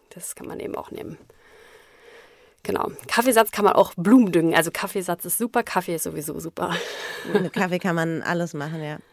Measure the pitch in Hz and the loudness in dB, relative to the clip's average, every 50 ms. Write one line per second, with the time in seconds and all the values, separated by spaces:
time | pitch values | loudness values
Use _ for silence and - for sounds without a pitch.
0 | _ _ - 180 - - - - - - - - - - - - - - - - | _ _ -18 -14 -14 -14 -14 -12 -12 -12 -10 -10 -8 -8 -8 -8 -10 -10 -12 -14
1 | - - - - - _ _ _ _ _ _ - - - - - _ _ _ _ | -12 -14 -14 -16 -20 _ _ _ _ _ _ -20 -20 -20 -20 -20 _ _ _ _
2 | _ - - - - _ _ _ _ _ _ _ - - 190 - - - - - | _ -20 -20 -20 -20 _ _ _ _ _ _ _ -6 -4 -2 -2 -2 -4 -6 -12
3 | - - - 226 240 262 220 226 220 - - 208 208 190 - - 185 - - 180 | -10 -2 0 2 2 6 6 6 4 4 2 2 4 6 6 6 4 4 2 -2
4 | 170 202 254 254 226 180 170 165 165 165 160 165 160 165 - - 202 185 - 196 | 4 8 8 8 8 6 4 2 4 4 4 2 2 2 -4 -6 -8 -6 -6 -6
5 | 180 185 170 - - 175 - - 240 226 - 240 226 - - 185 180 185 165 160 | -4 -4 -6 -6 -4 -6 -4 -2 -4 0 -2 -2 -2 0 -2 -2 -2 -2 -4 -4
6 | - 165 156 156 151 156 - 165 160 165 _ - 175 180 170 170 - - - - | -4 -6 -6 -6 -8 -6 -8 -8 -10 -10 _ -6 -4 -4 -4 -6 -6 -8 -10 -10
7 | - - - - - - 185 202 185 151 - - 185 175 180 175 - 180 170 165 | -10 -12 -12 -10 -8 0 0 0 0 0 -2 -2 0 0 0 0 0 0 0 0
8 | 165 165 160 143 - - 175 170 175 165 - 147 143 156 165 160 151 147 151 - | 0 0 -2 -4 -2 -2 -2 -2 -2 -4 -4 -8 -6 -6 -6 -8 -8 -8 -10 -12
9 | - _ | -14 _